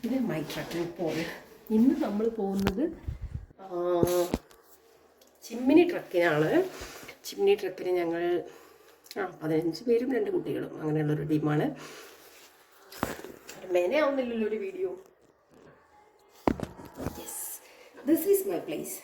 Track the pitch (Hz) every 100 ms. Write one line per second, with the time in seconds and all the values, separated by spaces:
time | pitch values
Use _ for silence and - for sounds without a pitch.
0 | 233 262 214 156 147 160 139 160 165 -
1 | 165 160 165 - - - - 220 247 -
2 | 262 202 226 226 196 196 196 185 330 -
3 | - - - - - - 190 175 175 175
4 | 175 180 175 - - - - - _ -
5 | _ _ - _ - 233 254 311 349 180
6 | - 180 170 151 160 285 381 - - -
7 | - - - - 196 202 190 - 185 180
8 | 170 170 175 180 - - - - - -
9 | - 220 185 156 156 160 165 156 247 233
10 | 254 247 208 180 156 127 135 139 156 156
11 | 151 151 151 151 151 151 262 - - -
12 | - - - - - - - - - -
13 | - - - - - - 370 349 180 277
14 | 285 269 240 233 208 214 190 185 185 180
15 | - _ _ _ _ - - - _ -
16 | _ _ _ - - - - - - -
17 | - - - - - - - - - -
18 | 247 311 392 392 - 165 - 151 - -